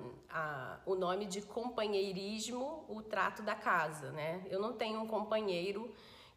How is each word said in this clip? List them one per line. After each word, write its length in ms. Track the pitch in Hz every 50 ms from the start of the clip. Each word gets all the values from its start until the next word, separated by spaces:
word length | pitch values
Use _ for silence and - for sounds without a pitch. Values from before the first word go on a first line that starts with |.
| - 123 123 - - -
a, 500 | - 160 156 151 147 135 127 107 87 - -
o 80 | 185 190
nome 320 | 185 180 175 185 202 208
de 160 | 190 180 208 202
companheirismo, 1400 | - - 240 233 247 - 226 214 214 202 190 202 196 185 190 196 202 214 220 220 233 247 247 262 294 320 311 - -
o 140 | 208 220 220
trato 400 | 214 208 196 180 196 - - 214
da 140 | 214 208
casa, 560 | - - 247 190 170 156 156 156 151 139 131 143
né? 320 | 156 147 160 170 185 185 -
Eu 120 | 185 196
não 120 | 208 233 240
tenho 280 | 220 240 220 220 220
um 60 | 220
companheiro 840 | 220 214 196 214 214 220 220 214 196 180 170 175 196 196 208 233 240 - - - - - - - - -